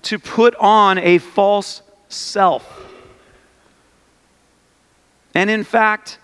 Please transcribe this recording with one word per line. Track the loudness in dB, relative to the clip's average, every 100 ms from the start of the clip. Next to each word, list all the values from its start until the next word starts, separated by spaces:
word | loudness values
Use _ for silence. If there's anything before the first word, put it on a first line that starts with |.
to | -8 -10
put | -6 2 2 4
on | 2 4 2 2
a | 2 2
false | 0 -2 0 0 -4 -16 _ _ _
self. | -16 -10 0 0 0 -10 -20 -20 -20 -20 _ _ _ _ _ _ _ _ _ _ _ _ _ _ _ _ _ _ _ _ _ _
And | -4 -2
in | -4
fact | -2 0 0 -2 -10 -20